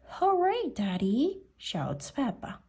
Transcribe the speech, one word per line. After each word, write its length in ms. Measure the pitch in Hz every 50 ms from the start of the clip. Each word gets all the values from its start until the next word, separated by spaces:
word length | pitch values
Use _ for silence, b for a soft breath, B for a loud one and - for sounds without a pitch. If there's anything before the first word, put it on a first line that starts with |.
| _
Hooray, 640 | - - - 349 392 392 359 349 381 415 480 466 302 185
Daddy! 680 | - 208 196 180 185 190 190 202 233 285 370 381 - - - _
shouts 540 | _ - - - 185 139 139 143 143 - -
Peppa. 480 | - - 277 240 - - - - - - _